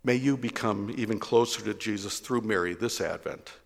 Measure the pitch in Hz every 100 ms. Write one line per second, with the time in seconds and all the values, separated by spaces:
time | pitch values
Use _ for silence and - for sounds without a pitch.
0 | 127 127 135 135 117 - 113 101 101 127
1 | 110 107 - 117 120 - 107 104 110 104
2 | 101 - - 123 110 98 87 87 113 -
3 | 82 85 78 - - -